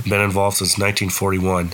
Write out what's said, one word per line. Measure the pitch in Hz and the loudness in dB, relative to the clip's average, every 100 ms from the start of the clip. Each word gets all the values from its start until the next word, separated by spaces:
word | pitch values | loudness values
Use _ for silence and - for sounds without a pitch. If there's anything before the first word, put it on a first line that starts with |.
| - | 0
Been | 101 | 2
involved | 101 98 101 98 | 2 2 2 0
since | 92 - | -2 0
nineteen | 101 101 98 | 0 0 -2
forty-one, | - 98 95 92 92 85 | -2 -2 0 0 0 -2